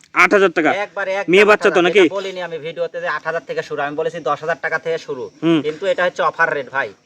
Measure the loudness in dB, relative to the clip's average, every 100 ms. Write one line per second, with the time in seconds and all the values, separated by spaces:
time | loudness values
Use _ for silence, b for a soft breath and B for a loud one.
0 | _ 2 4 6 4 2 0 0 -4 -6
1 | -6 -4 2 4 6 4 4 2 4 4
2 | 4 2 -8 -8 -8 -8 -10 -8 -8 -6
3 | -6 -6 -6 -6 -6 -8 -6 -6 -6 -2
4 | -4 -2 -4 -4 -4 -4 -4 -4 -4 -6
5 | -6 -10 -10 -4 0 0 0 -4 -2 0
6 | -2 0 -2 0 0 -2 -6 -6 -6 -10